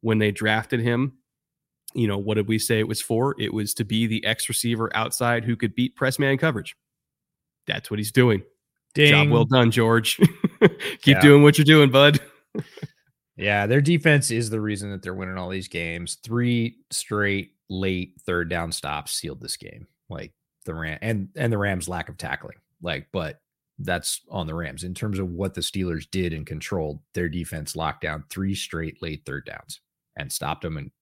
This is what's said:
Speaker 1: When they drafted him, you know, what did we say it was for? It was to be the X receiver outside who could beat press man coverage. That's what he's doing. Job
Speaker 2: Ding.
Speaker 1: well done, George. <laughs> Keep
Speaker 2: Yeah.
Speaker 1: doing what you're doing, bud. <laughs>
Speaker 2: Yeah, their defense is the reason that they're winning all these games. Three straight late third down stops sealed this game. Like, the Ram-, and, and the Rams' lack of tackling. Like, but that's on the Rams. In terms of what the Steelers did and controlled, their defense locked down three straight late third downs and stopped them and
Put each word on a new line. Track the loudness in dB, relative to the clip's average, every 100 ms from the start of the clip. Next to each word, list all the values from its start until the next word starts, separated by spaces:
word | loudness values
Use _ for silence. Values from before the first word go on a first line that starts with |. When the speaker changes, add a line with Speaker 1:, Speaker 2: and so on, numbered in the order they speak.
Speaker 1:
When | 2 2
they | 2
drafted | 0 0 0 0 -2
him, | 0 0 -2 -6 _ _ _ _ _ _ -14
you | -2 -2
know, | -2
what | -2
did | -2 0
we | 0
say | 0 0
it | 0
was | -4
for? | -2 0 0 -2
It | -4
was | -4 -6
to | -4
be | -4 -2 0
the | -2
X | -2 -4 -4
receiver | -4 -2 -2 -2
outside | -2 -4 -2 0 0
who | -2 -2
could | -2
beat | -2 -4 _
press | -4 0
man | 0 2
coverage. | 0 -2 -8 -18 _ _ _ _ _ _ _ _ -8
That's | -8 -4
what | -6
he's | -2
doing. | 4 4 4 -2 _ _ _ _
Job | 4 6 6
Speaker 2:
Ding. | 6
Speaker 1:
well | 6
done, | 6 6 6
George. | 4 4 2 2 -2
<laughs> | -2 -2 -6 4 4 4 -10 0
Keep | 4
Speaker 2:
Yeah. | 8
Speaker 1:
doing | 10 10
what | 10 8
you're |
doing, | 6 8 8
bud. | 8 6 6 0 _ _
<laughs> | -12 -12 -14 -16 _ _ _ _ -6
Speaker 2:
Yeah, | 0 0 4
their | 2
defense | 4 4 6 4 4
is | -2 -2
the | -4
reason | -4 -4 -6
that | -8
they're | -8
winning | -8 -8 -8
all | -6
these | -8 -8
games. | -8 -6 -8 -10 -12
Three | -4 0 2 2 0 -6 _
straight | -10 -4 -2 0 -2 -4 _ _
late | -4 -2 -2 -4 _
third | -4 -4 -2
down | -4 -4
stops | -6 -8 -8 -8
sealed | -8 -8 -12
this | -12 -12
game. | -14 -20 -20 _ _
Like, | -14 -14 _ _ _
the | -12
Ram-, | -8 -8 -6
and, | -4 -4 -6 -4
and | -2
the | 0
Rams' | -2 -4 -6
lack | -8 -8
of | -12
tackling. | -8 -8 -10 -20 _ _
Like, | -8 -8 -6
but | -6 -6 -10 _ _ _ _
that's | -6 -4 -4 -10 _
on | -8 -6
the |
Rams. | -6 -8 -10
In | -12
terms | -8 -6 -4
of | -6
what | -4 -6
the | -4
Steelers | -6 -4 -4 -4 -6
did | -4 -4
and | -6 -10
controlled, | -10 -6 -4 -4 -8 _
their | -6 -4
defense | -4 -8 -8 -10 -6
locked | -6 -4
down | -8 -8 -10
three | -6 -4
straight | -4 -6 -8 -8 -10
late | -10 -10 -10
third | -12
downs | -12 -18 -18 -20 _ _ _ -14
and | -10
stopped | -8 -6 -6
them | -8 -8
and | -12 _